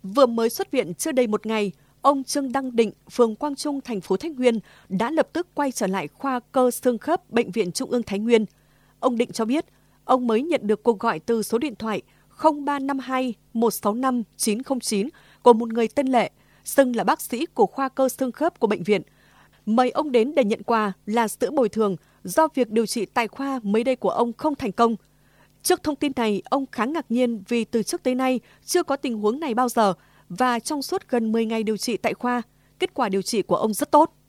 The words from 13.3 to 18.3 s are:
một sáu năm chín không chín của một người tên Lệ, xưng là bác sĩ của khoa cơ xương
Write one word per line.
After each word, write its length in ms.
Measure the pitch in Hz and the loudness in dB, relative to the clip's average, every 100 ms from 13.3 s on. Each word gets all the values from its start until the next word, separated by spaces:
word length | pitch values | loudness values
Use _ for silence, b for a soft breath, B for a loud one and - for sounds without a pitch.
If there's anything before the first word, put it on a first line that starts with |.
| 214 _ | -6 _
một 180 | 226 226 | 0 0
sáu 220 | - 208 | 0 -2
năm 300 | 220 262 247 214 _ | 0 0 -2 -4 _
chín 260 | - 214 | -2 -2
không 160 | 262 262 | -4 -6
chín 300 | - 208 233 b b b | -2 -2 -2 b b b
của 100 | 254 | 6
một 200 | 226 233 | 6 4
người 140 | 226 226 | -2 -2
tên 200 | - 262 | 0 0
Lệ, 240 | 254 196 b b b | 2 0 b b b
xưng 320 | - - 262 233 | -2 2 2 2
là 80 | |
bác 180 | 190 - | 0 -2
sĩ 240 | - 240 320 | -2 -6 -6
của 200 | - 233 | 2 0
khoa 240 | - 269 | 2 -6
cơ 200 | - 262 | 0 -2
xương 220 | - 262 | 0 -6